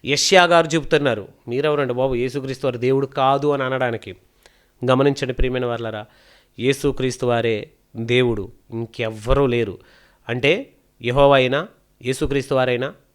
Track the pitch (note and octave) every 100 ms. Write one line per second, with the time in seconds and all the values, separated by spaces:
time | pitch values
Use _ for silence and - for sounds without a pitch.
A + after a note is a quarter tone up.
0 | - C#3 - F#3+ F3 E3+ D#3+ D#3+ C#3 D#3
1 | C#3 G#2+ F#2+ _ - B2 D3+ D3 C3 B2
2 | C3+ B2 B2+ C#3 C3+ C3 C3+ B2 B2+ C3+
3 | C3+ C#3 C3+ C#3 D3 C#3+ C3 C3 B2+ A2+
4 | G#2 F#2 _ _ _ _ _ _ B2 C3
5 | C#3+ C3+ B2+ B2 B2+ B2+ B2 A#2 A2+ G#2+
6 | G#2+ _ _ _ _ - B2 C3+ D3 B2
7 | C3 - B2 A#2 A#2 G#2+ - _ _ A#2
8 | A#2 B2 B2 G#2 F#2 - _ A2+ A2+ -
9 | A2+ A2 A2 C3+ C#3 A#2+ G#2+ F2 _ _
10 | _ _ - B2 C#3 F#3+ C#4 _ _ _
11 | A#2+ C3 C#3 C3+ B2+ C#3 G3+ _ _ _
12 | A#2+ C3 D3 C#3 C3 C3+ B2+ B2 C3+ -
13 | _